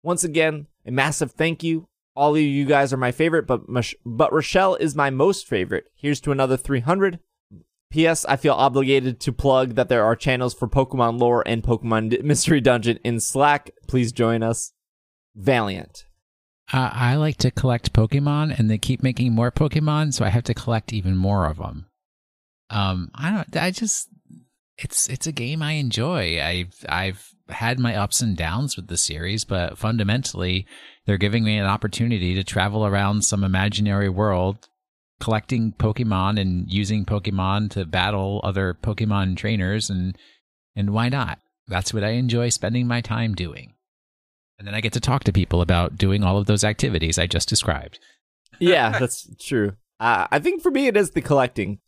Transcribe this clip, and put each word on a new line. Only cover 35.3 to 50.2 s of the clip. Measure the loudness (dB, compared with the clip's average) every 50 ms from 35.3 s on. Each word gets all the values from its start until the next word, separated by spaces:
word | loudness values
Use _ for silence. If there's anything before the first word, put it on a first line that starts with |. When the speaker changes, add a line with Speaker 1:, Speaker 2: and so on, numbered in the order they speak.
| -2 -2 -2 -2 -2 0 0 -2
Speaker 2:
Pokemon | -2 _ 0 0 0 0 -2 0 0 0 0 0 0 0
and | 0 0 0 -2 -2 -2
using | -2 -2 0 0 0 -2 -2
Pokemon | -2 -4 -2 -2 -2 -2 0 0 0 0 0 -2 -2
to | -4 -6 -6
battle | -4 -2 -2 -2 0 -2 -2 -2 -2 -4 -2
other | -4 -2 -2 0 -2 -2 -4
Pokemon | _ -4 -6 -4 -2 -2 0 0 0 0 0 -2
trainers, | -2 -2 -2 -2 0 0 -2 -2 -2 -4 -4
and, | -4 -4 -4 -4 -6 -8 _ _ _ _ _ _ _ _ _ _ _
and | -4 -2 0
why | 0 0 0 0
not? | -2 -2 -4 -6 -8 _ _ _ _ _ _ -6
That's | -4 -4 -4 -2 -2
what | -2
I | -2 0
enjoy | 0 0 0 0 0 0 0 0
spending | -2 -2 -2 -2 -2 0 0 0
my | -2 -2
time | -2 -4 -4 -2 -2 -2 -2
doing. | -4 -6 -8 -8 -14 -18 -20 _ _ _ _ _ _ _ _ _ _ _ _ _ _ _ _ _ _
And | -12
then | -8 -6
I | -2
get | -2 -2 -2
to | -2
talk | 0 0 0 2
to | 2 2
people | 2 2 2 2 2 2
about | 4 4 2 2 2 0 0
doing | 0 0 2 2 2 2
all | 2 2
of | 2 2
those | 2 2 2 2
activities | -2 0 0 -2 0 0 0 0 0 0
I | 0 -2 0
just | 0 -2 0 0
described. | -2 0 0 0 -4 -4 -6 -14 -20 -20 _ _ _ _ _ _ _ _ _ _ _ 0
Speaker 1:
Yeah, | 4 4 4 4 4 2 2 0
that's | -2 -2 -4 -8 -12 -18 -20 _
true. | -8 -2 0 0 0 0 -4 _ _ _ _ _
Uh, | 0 2 2 2